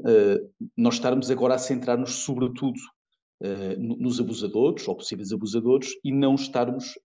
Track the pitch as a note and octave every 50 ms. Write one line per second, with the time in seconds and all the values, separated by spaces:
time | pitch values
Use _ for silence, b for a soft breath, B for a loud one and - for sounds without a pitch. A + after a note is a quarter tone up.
0 | - A#2 A2+ G#2+ G2+ G2+ G2 - - - - _ A#2 - - - A#2 A#2+ - -
1 | - B2+ B2+ C3+ B2+ B2+ C3 - B2 B2+ B2+ B2 - - C3+ A#2+ - B2 A#2+ A#2+
2 | C3 C3 - - - - C3+ A#2+ B2+ B2 B2 - C#3 C3+ B2 - - - _ _
3 | _ _ _ _ _ _ _ _ - G2 G2 G2 G2 F#2 - - A#2+ A2+ A#2+ -
4 | B2 B2 A#2 - A2+ F#2+ A2+ - G#2+ G2 - A2 C3 D#3 - - - - F2+ -
5 | - - G#2+ F#2 G2+ F#2+ A2 G2 A2 G2+ G#2 A#2 A2 B2 C3 C3 B2+ - - -
6 | - C#3 C3+ C#3 C#3 C3+ C3+ C3+ - - - B2 A#2+ B2 B2 C3+ - - - -